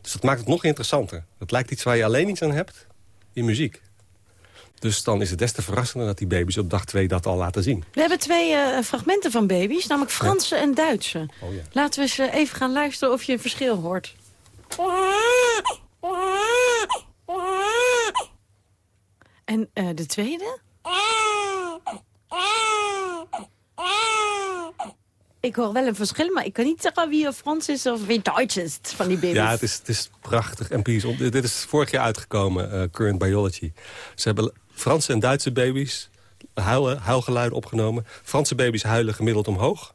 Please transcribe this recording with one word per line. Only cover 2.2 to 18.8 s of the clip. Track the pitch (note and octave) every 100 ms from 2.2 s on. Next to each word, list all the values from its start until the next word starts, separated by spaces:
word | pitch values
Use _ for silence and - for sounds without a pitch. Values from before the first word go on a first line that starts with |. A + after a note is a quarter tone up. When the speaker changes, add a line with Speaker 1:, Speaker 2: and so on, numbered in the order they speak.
| G3
Speaker 1:
iets | F#3+
aan | D#3
hebt | C#3+ - - - - - - -
in | - A#2
muziek. | A2 C#3+ - - _ _ _ _ _ - - - _
Dus | A2+ G2
dan | - G2+
is | F#2+
het | F2
des | A#2+
te | -
verrassender | E2 G2+ B2+ B2+ A2
dat | F#2+
die | F#2+
baby's | F#2 F2 F#2
op | F2+
dag | F#2+ -
twee | G2+ F#2+
dat | F2+ F#2+
al | F2+
laten | F2+ G2
zien. | F#2 G#2+ E2
Speaker 2:
We | -
hebben | D#4+ F4
twee, | C#4 E4+ E4
eh, | D4 C#4 C4
fragmenten | A3+ C4 C#4 G4+ F4+
van | A3+ G3+
baby's, | F3+ G3 E4 -
namelijk | C#4+ C#4
Speaker 1:
Ja. | -
Speaker 2:
Franse | F#4 G4 - -
en | C#4+
Duitse. | C4 D#4+ A3 - E3 D3+ -
Speaker 1:
Oh, | F2
ja. | F#2+ E2
Speaker 2:
Laten | C4 C#4+ C#4
we | C4+
eens, | -
eh, | C4
even | D4+ D4 -
gaan | B3+
luisteren | C4 D4 - C4
of | B3+
je | -
een | B3
verschil | B3 - C4 G3+
hoort. | E3 F#3 - - - _ - - - - F#4 F#4 F#4+ G4+ A#4 B4 A#4+ A4+ - - - _ E4+ F4+ F#4+ G4 G#4+ A#4+ B4 A#4 G#4 A#5+ - _ - F4+ F#4 F#4+ G4+ A#4 B4 B4 A4+ A#5+ - _ _ _ _ _